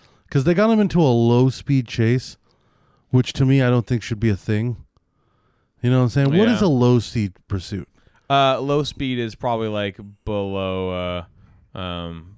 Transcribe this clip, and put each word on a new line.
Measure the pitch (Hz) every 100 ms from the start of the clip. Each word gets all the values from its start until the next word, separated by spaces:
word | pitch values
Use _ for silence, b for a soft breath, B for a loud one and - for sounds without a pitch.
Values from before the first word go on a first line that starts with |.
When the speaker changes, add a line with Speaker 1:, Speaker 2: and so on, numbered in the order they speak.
| b b b
Speaker 1:
'Cause | 143
they | 135
got | 175 214
him | 220
into | 202 180
a | 147
low | 117 117 120 131
speed | - - 135 113
chase, | - 113 127 - - _ _ _ _ _ _ -
which | 127 -
to | - 135
me, | 135
I | 123
don't | 123 -
think | 123
should | - 107
be | 110
a | 95
thing. | - 107 120 113 - _ _ _ _ _ _ _ _ -
You | 123
know | 127
what |
I'm | 123
saying? | 139 139 165
What | 226
Speaker 2:
Yeah. | 220
Speaker 1:
is |
a | 196
low | 127 123 123
speed | - 120 101 - -
pursuit? | 98 - 107 - _ b b b
Speaker 2:
Uh, | 139 135 127
low | 139 143
speed | 143 - 135 123
is | 113 101
probably, | 127 113 110
like, | 104 101 98 101 101
below, | - 104 98 98 95 92 92 90 90 90 87 b b b b
uh, | -
um, | 92 87 85 82 85